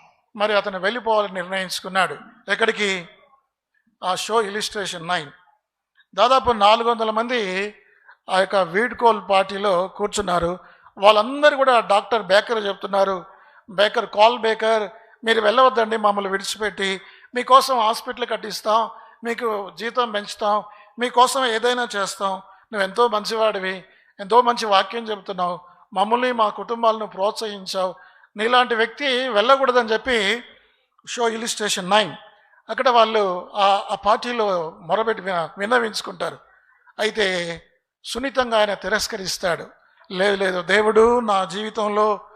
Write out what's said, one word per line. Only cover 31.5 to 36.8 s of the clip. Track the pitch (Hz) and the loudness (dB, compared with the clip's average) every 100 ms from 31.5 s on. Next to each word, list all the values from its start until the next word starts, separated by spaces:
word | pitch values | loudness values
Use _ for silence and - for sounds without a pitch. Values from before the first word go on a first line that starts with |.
| - 214 196 180 | -4 -4 -4 2
నైన్. | 208 190 131 - _ _ _ - | 2 2 -6 -20 _ _ _ -12
అక్కడ | 220 262 | -2 2
వాళ్ళు | 240 220 220 196 180 - 214 | 4 4 2 0 -2 -8 0
ఆ, | 196 196 - | 2 2 0
ఆ | 202 | -4
పార్టీలో | 202 233 240 240 208 180 160 | 0 0 -2 -2 -2 -2 -4
మొరబెట్టి | 190 160 196 226 220 | -10 -4 -2 -2 -4
విన-, | 185 180 160 - | -4 -4 -6 -6
విన్నవించుకుంటారు. | 208 247 226 202 - 180 170 - _ _ _ _ | -2 0 0 -6 -10 -8 -8 -10 _ _ _ _